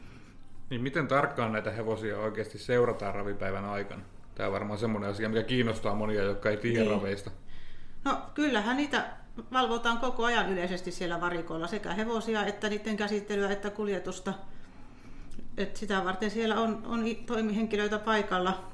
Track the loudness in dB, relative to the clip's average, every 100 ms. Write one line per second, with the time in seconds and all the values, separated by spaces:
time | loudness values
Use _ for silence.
0 | -12 -14 -16 -14 -12 -8 -4 -2 0 0
1 | 4 4 4 2 0 0 0 -2 -2 -2
2 | -2 -2 -2 -2 -6 -6 2 4 6 4
3 | -2 -2 -2 0 0 -2 -2 -4 -4 -8
4 | -12 -14 -12 -4 -2 0 -2 -2 0 0
5 | 0 -2 0 2 2 2 2 2 2 2
6 | 2 2 2 2 2 2 2 4 4 4
7 | 0 -2 -6 -10 -6 -4 -2 -4 -4 -2
8 | 0 0 -2 0 2 4 2 2 2 0
9 | -2 -6 -12 -12 -2 2 2 2 2 2
10 | 2 4 4 4 4 2 0 -2 -4 -2
11 | -2 0 0 0 -2 -4 -2 -2 -2 -2
12 | 0 0 0 2 0 0 0 0 -2 0
13 | 0 0 0 0 2 0 -2 -2 0 0
14 | -2 -6 -4 -4 -6 -8 -8 -12 -14 -14
15 | -14 -10 -6 -4 -4 -2 -2 -2 0 0
16 | 0 0 0 0 2 2 2 0 -2 0
17 | 0 -2 -2 0 2 2 2 2 2 0
18 | 2 2 4 2 2 0 -4